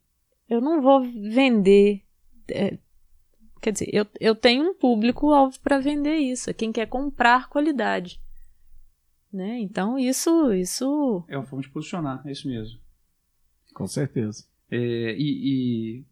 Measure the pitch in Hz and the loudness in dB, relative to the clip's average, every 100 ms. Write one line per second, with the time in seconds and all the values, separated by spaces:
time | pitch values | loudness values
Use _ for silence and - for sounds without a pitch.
0 | _ _ _ _ _ 233 269 330 262 269 | _ _ _ _ _ -2 2 2 6 6
1 | 254 240 202 233 269 226 190 202 202 202 | 4 -6 -2 2 4 4 6 8 6 2
2 | - _ _ - - - 196 - _ _ | -6 _ _ -20 -10 -4 -4 -4 _ _
3 | _ _ _ _ 220 - - 202 - - | _ _ _ _ -20 -6 -4 -4 -2 -2
4 | 208 - 220 220 240 247 330 370 262 226 | -4 -2 -2 2 2 2 0 0 2 2
5 | 233 247 294 285 269 - - 277 269 294 | 2 0 4 4 4 0 -2 0 0 -2
6 | 294 320 269 254 - - 220 226 220 254 | -2 0 -2 -4 -6 -6 -4 -4 -6 -4
7 | 285 - 240 247 254 285 302 277 202 190 | -6 0 4 4 2 -2 0 0 -2 -2
8 | 180 - - - - _ _ - - _ | -6 -14 -16 -16 -20 _ _ -20 -20 _
9 | _ _ _ 196 190 247 196 196 196 269 | _ _ _ -10 -8 -8 -8 -4 -4 -2
10 | 254 262 - 330 285 185 180 - 262 294 | 0 0 2 4 4 2 -2 -4 -2 0
11 | 277 190 165 139 123 135 131 156 151 175 | 0 -2 -4 -8 -8 -10 -10 -10 -8 -6
12 | 147 131 143 139 143 120 110 - - _ | -6 -6 -10 -10 -8 -8 -8 -14 -20 _
13 | _ _ _ _ _ _ _ - 98 - | _ _ _ _ _ _ _ -12 -8 -6
14 | 139 139 107 - - _ _ 120 120 117 | -4 -4 -6 -8 -18 _ _ -4 -2 -2
15 | 117 107 147 - 135 135 123 117 113 120 | -4 -4 -4 -2 -2 -2 -2 -4 -6 -10
16 | 139 | -16